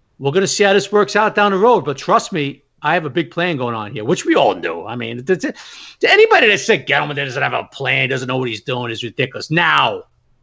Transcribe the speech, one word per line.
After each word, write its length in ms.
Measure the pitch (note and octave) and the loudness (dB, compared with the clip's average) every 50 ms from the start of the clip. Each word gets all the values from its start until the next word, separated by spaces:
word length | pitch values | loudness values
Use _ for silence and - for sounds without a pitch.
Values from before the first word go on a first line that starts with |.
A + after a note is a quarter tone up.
| _ _ _ - | _ _ _ -6
we're 120 | C3+ C#3 | -4 -2
gonna 160 | D3 G3 G3 | 0 0 0
see 160 | - - - G3+ | 0 0 2 2
how 80 | G3 | 4
this 200 | G3 G3+ G3 - G#3 | 4 2 0 2 0
works 240 | G#3 G3 G3+ - | 0 0 2 2
out 180 | G#3 G#3+ G#3 - | 0 0 2 2
down 160 | G#3 G#3 G3+ | 2 2 2
the 60 | G3 | 2
road. 260 | F#3 G#3 B3 A#3+ - C3+ | 4 4 4 4 4 2
But 140 | D3 C3 | -2 -6
trust 340 | - - - G3 A#3 - - | -6 -2 0 2 2 0 -2
me, 300 | F#3+ D#3 C#3+ C#3 C3+ - _ _ _ _ | -4 -4 -4 -4 -6 -10 _ _ _ _
I 120 | - D3 E3 | -2 0 0
have 100 | F3+ D#3+ | 0 -2
a 60 | C#3 | -2
big 220 | A2+ F3 D#3+ - | -4 -4 -4 -4
plan 260 | - E3+ F3 F3+ D#3+ | -4 -2 -2 -2 -2
going 160 | B2 B2+ A#2+ A#2 | -2 -4 -4 -4
on 160 | A2 G#2 G2+ | -6 -8 -8
here, 140 | C#3+ - G#2+ | -8 -6 -2
which 200 | C3 F#3 - - | -2 -2 -2 0
we 100 | E4+ D#4+ | 0 2
all 180 | - C#3 G#2+ F#2+ | 4 4 4 2
knew. 320 | F2 E2 E2+ E2 E2+ F2 | 0 -4 -6 -6 -8 -8
I 100 | G#2+ A#2+ | -10 -8
mean, 300 | B2 A#2 A2+ A#2+ A#2+ C3 | -8 -8 -8 -8 -8 -2
th-, 160 | F#3+ F#3 - | -2 -2 -2
th-, 140 | - D#4 - - - - - - - - - _ | -2 -6 -8 -10 -16 -20 -20 -20 -20 -20 -6 _
to 100 | - - | 2 4
anybody 360 | F#4 G#4+ A4 A4 A4 E4+ C4 | 6 6 6 6 6 4 4
that 120 | G#3+ G3+ - | 4 2 2
said 280 | - A3+ G#3+ D3 - | 2 0 0 0 0
Gettleman 280 | - C#3+ D3 D3+ D3 C#3+ | 0 0 0 0 -2 -4
doesn't 260 | C#3+ C#3+ C3 A#2+ C3+ | -6 -6 -4 -2 -2
have 120 | C3+ C3 B2 | -2 -2 -2
a 100 | A#2+ - - | -4 -6 -8
plan, 380 | - - C3+ B2+ C3 C3+ C3+ B2+ | -10 -6 -2 -2 0 0 0 0
doesn't 180 | C#3 B2 B2 | -2 -4 -4
know 100 | B2+ C3 | -4 -2
what 100 | B2+ C3 | -2 -2
he's 140 | A#2+ A2 G#2 | -4 -6 -8
doing 300 | - C#3 B2+ B2 B2 A#2 | -8 -6 -6 -6 -6 -6
is 120 | A2+ - A#2+ | -8 -8 -10
ridiculous. 460 | A2 - - B2+ B2+ - G#2+ - - | -8 -4 -4 -4 -4 -4 -10 -8 -4
Now, 540 | D3+ E3+ E3+ D#3+ D3 C3 C3+ A#2 G2+ F2+ - _ _ _ _ _ _ _ | -2 0 0 2 2 2 0 0 -2 -6 -10 _ _ _ _ _ _ _